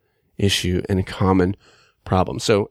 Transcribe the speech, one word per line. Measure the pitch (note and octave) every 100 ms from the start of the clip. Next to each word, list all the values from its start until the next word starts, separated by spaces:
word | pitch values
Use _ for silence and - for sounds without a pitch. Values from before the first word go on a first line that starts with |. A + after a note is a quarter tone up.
| _ _ _ -
issue | G2 - F2+ F2+ -
and | F#2+
a |
common | - - F#2+ F#2+ F2+ G#2 _ _ _ _
problem. | - F#2+ F2+ -
So | - G#2 G#2+